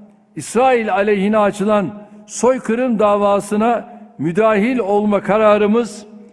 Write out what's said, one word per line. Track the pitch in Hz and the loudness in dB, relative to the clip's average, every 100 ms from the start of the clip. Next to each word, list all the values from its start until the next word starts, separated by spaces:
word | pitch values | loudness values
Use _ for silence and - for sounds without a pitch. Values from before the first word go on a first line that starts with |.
| - _ _ - | -20 _ _ -16
İsrail | - 220 262 247 214 | -6 0 2 2 0
aleyhine | 190 208 208 196 214 | -2 0 0 0 2
açılan | 208 202 202 208 190 - - - - | 0 0 0 0 -2 -8 -18 -20 -18
soykırım | - 233 262 - 233 254 220 | -2 0 0 -2 -2 -2 0
davasına | 208 202 202 202 196 214 226 233 - - - - | 2 2 2 0 -2 -2 0 -2 -6 -18 -20 -8
müdahil | 151 175 220 214 226 254 | -4 0 2 2 0 -2
olma | 196 208 208 202 | 0 0 2 0
kararımız | 190 208 214 208 208 226 233 - - - - | 0 2 4 4 2 0 -2 -8 -20 -20 -20